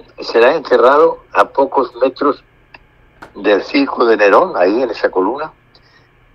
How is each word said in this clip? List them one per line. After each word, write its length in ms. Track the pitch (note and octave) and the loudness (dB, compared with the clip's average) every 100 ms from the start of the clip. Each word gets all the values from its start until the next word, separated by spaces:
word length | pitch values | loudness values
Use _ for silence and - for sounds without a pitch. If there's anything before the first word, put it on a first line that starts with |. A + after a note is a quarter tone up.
| - - | -12 -16
será 340 | - A2+ B2 D#3 | -2 2 2 2
enterrado 680 | B2+ A#2+ A#2+ C#3+ E3 - _ | 0 2 4 4 2 0 _
a 120 | - - | -4 -2
pocos 480 | - C3+ C#3 B2 A#2 | -2 -2 -2 -4 -2
metros 480 | C3+ - C#3+ - _ _ _ - _ _ _ - - G2+ | -4 -2 -4 -4 _ _ _ -20 _ _ _ -20 -20 -6
del 280 | G2+ G2 | 0 0
circo 420 | - C#3 C#3 - A#2 | 0 -4 -2 -2 0
de 120 | G#2 | 2
Nerón, 360 | G2+ F#2+ F#3 A#2+ | 4 2 2 0
ahí 240 | F2+ A#2 | 0 0
en 80 | B2 | -4
esa 200 | - - | -4 -4
columna, 420 | F#2 F#2 - G#2 - _ _ _ _ _ _ _ | -2 -4 -6 -10 -16 _ _ _ _ _ _ _